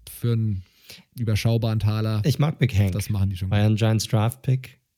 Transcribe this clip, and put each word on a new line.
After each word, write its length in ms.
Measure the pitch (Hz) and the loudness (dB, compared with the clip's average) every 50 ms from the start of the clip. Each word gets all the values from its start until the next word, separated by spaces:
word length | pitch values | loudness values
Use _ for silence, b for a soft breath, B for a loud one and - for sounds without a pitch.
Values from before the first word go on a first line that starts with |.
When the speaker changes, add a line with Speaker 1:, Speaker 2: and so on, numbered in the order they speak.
| - - | -20 -20
Speaker 1:
für 240 | - - - 120 117 | -10 -4 -2 -2 0
einen 300 | 113 113 110 101 92 90 B B B B B B B B B - | 0 0 -2 -2 -4 -8 B B B B B B B B B -10
überschaubaren 600 | 127 117 107 110 107 - 117 117 117 117 113 110 110 | -4 -2 0 0 2 2 2 2 2 0 0 0 0
Taler, 420 | - 107 107 110 110 110 110 107 107 | 0 0 0 0 0 0 0 0 0
Speaker 2:
Ich 140 | 151 127 - | 0 2 2
mag 200 | 139 151 - - | 0 0 0 0
Big 180 | - 113 - | -2 0 2
Hank. 140 | 95 101 98 | 2 2 2
Speaker 1:
das 180 | 87 85 - - | 0 -2 -4 -2
machen 200 | 104 98 98 98 | -2 -2 0 -2
die 80 | 95 | -2
schon 120 | 87 95 95 | -4 -2 0
Speaker 2:
War 100 | 104 104 | 0 2
ja 80 | 104 | 2
Speaker 1:
gut. 60 | 110 110 | 2 2
Speaker 2:
ein 40 | |
Giants 300 | 101 113 110 113 110 - | 2 2 2 2 0 0
Draft-Pick. 720 | - - 110 104 117 - - - 131 131 131 - - - _ _ _ _ | 0 0 0 0 0 -2 -4 -2 -2 -2 -2 -4 -8 -20 _ _ _ _